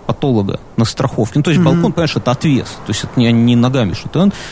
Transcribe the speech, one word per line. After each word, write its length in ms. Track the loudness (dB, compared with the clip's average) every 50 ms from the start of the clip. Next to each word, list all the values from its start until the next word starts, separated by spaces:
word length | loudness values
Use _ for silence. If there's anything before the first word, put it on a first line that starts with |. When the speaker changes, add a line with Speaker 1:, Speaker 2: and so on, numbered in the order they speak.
| -8
Speaker 1:
патолога 540 | -8 -6 -2 0 0 0 0 0 -2 -4 -8 -10 -10 -4 -2
на 80 | -2
страховке». 480 | -2 -2 -2 -4 -2 0 -2 -2 0 0 0
Ну, 40 | 2
то 80 | 2
есть 80 | 2 2
Speaker 2:
Мгм. 120 | 4 4
Speaker 1:
балкон, 200 | 2 2 2 0
понимаешь, 240 | 0 0 -2 -2 -2
это 160 | -2 -2 -2
отвес, 360 | -2 0 0 0 0 0 0 -4 -10 -12 -8
то 40 | -6
есть 140 | -6 -6 -6
это 160 | -4 0 0
не, 120 | 2 4
не 240 | 4 4 4 4 4
ногами 380 | 4 4 2 2 0 0 -2 -2
что-то. 280 | -6 -8 -4 -2 2
Он 120 | 2 2 0 -2 -8 -16